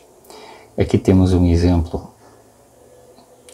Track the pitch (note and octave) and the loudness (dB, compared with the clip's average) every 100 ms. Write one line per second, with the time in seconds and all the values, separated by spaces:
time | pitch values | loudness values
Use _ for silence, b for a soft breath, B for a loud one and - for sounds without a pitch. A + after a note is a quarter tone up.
0 | - - B B B B B - G2+ G#2 | -20 -20 B B B B B -6 -2 -2
1 | - F#2 F#2 F2+ F2 E2+ F2 F2 E2 - | 2 2 2 2 2 2 2 0 -2 -8
2 | - - b b b _ _ _ - - | -14 -20 b b b _ _ _ -20 -20
3 | - - _ - - | -20 -20 _ -20 -20